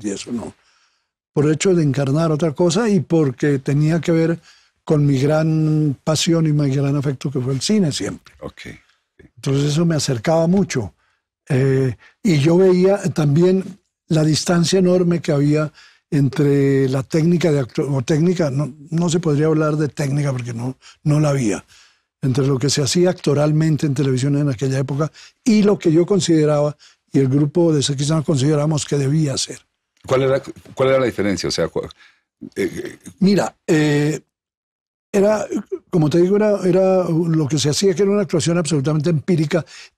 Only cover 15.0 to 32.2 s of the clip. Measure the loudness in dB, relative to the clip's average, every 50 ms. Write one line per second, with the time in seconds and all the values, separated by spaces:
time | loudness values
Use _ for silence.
15 | 2 2 0 0 -2 0 0 2 2 2 2 0 -2 -4 -8 -14 -20 -20 _ _
16 | _ _ 0 0 0 0 0 0 2 2 2 2 2 2 2 2 2 0 -2 -4
17 | -4 -2 -2 0 2 2 2 2 2 0 0 0 -2 -4 -4 -6 -4 -2 -2 -4
18 | -2 0 0 2 2 0 0 0 -2 -2 -2 -4 -4 -6 -8 -14 -12 -6 -4 -2
19 | -2 -2 -2 -2 0 0 0 0 0 0 0 0 0 0 -2 -2 -4 -4 -4 -6
20 | -6 -4 -2 -2 -4 -4 -4 -6 -8 -10 -10 -8 -8 -10 -10 -12 _ -20 -20 _
21 | _ 0 2 2 2 2 0 0 0 -2 -2 -4 -8 _ -20 -20 -20 _ _ _
22 | _ _ _ _ -4 -2 0 0 0 0 0 0 0 -2 -2 -2 -2 0 0 2
23 | 2 2 0 0 -2 0 0 2 2 2 2 2 2 0 0 0 -2 -2 -2 -2
24 | -2 -2 -2 -2 -2 -2 0 0 -2 -2 -2 -4 -4 -4 -2 -4 -4 -4 -4 -4
25 | -4 -6 -6 -14 -20 -20 _ _ _ 2 2 4 4 2 2 2 2 2 2 2
26 | 2 2 0 0 2 2 2 2 2 2 2 0 0 -2 -4 -8 -16 -20 _ _
27 | _ _ 0 0 2 2 2 0 0 0 0 0 2 2 2 0 0 -2 -4 -4
28 | -2 -2 -2 -2 0 0 0 0 2 0 0 0 0 -2 -2 -4 -4 -4 -2 -2
29 | 0 0 0 0 0 -2 -4 -6 -8 -8 -12 -16 _ _ _ _ _ _ _ _
30 | -4 -2 0 0 2 0 0 -2 -4 -8 -14 -18 -20 -14 -4 -2 0 2 2 2
31 | 0 0 -2 -2 -2 -2 -2 -2 -4 -4 -2 -2 -4 -4 -4 -8 -8 -10 -14 _
32 | -20 -20 _ _